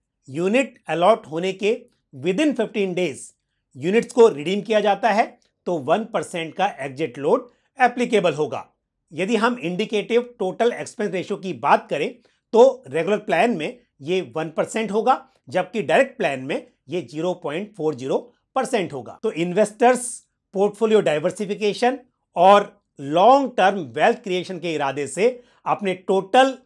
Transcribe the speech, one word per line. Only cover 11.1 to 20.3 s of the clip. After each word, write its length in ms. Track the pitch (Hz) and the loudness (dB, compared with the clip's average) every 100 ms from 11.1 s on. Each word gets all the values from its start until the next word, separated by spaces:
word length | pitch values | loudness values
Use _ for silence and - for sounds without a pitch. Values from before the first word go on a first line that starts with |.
रेशियो 260 | 180 156 180 | -6 -6 -8
की 140 | 185 | -8
बात 360 | 135 139 208 - | -4 2 2 0
करें, 240 | 151 185 - _ _ _ | -6 -6 -8 _ _ _
तो 320 | 220 262 247 - | 6 6 4 -4
रेगुलर 300 | 143 165 208 | -4 -2 -2
प्लान 340 | 208 165 233 | 0 0 2
में 300 | 185 160 247 _ _ | 0 -6 -10 _ _
ये 320 | 139 185 143 156 | -4 -4 -4 -8
वन 140 | 160 | -6
परसेंट 400 | 180 170 220 220 | -6 -6 -4 -4
होगा, 380 | 208 220 302 - _ - | 0 0 0 -4 _ -6
जबकि 340 | 160 180 226 | -6 -4 -4
डायरेक्ट 360 | 151 160 269 - | 2 2 2 -2
प्लान 220 | 170 135 | -4 -4
में 260 | 131 233 - _ - | -6 -8 -10 _ -10
ये 140 | 175 | -10
ज़ीरो 320 | 123 151 175 | -8 -6 -4
पॉइंट 400 | 175 151 156 208 - | -4 -6 -8 -8 -6
फ़ोर 180 | 156 | -4
ज़ीरो 400 | 131 131 196 - _ _ | -4 -4 -4 -4 _ _
परसेंट 380 | 262 247 233 165 | -4 -2 -2 -2
होगा। 260 | 135 107 - | -8 -14 -8
तो 100 | 220 | -6
इन्वेस्टर्स 920 | 160 175 175 214 - 240 247 - - _ | -4 -2 0 0 2 2 2 -2 -12 _